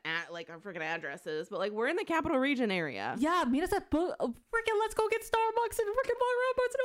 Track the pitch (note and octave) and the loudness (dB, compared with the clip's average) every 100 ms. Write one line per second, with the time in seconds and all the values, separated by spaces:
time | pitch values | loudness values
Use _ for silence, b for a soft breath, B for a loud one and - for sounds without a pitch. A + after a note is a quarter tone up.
0 | D#3 E3 D#3+ E3+ E3+ E3 G3+ E3+ D#3 E3 | -4 -4 -4 -10 -10 -12 -10 -6 -4 -4
1 | D3+ D#3+ E3+ D#3 F3 F#3+ G3+ G#3+ B3+ E4+ | -6 -8 -6 -4 -4 -4 -2 0 0 0
2 | G4+ E4 D#4+ C4+ C4+ C4 A3+ F#3 D#3 G2+ | 0 0 2 2 4 2 2 2 0 -2
3 | G#2+ F3 D4 F4 B3+ C4 F4 G4+ - D4+ | -4 0 2 4 4 2 2 0 0 0
4 | F4+ - B3+ A#3 _ A4+ A4+ G#4+ A4 G#4+ | 0 0 -4 -4 _ -2 2 2 2 0
5 | A4 A4+ - A4+ A4+ A4+ A#4 A#4 G#4 A#4 | 0 0 0 2 2 0 0 0 0 0
6 | C5 A#4+ B4+ B4 B4+ B4+ B4 C5+ | 0 0 2 2 2 2 0 0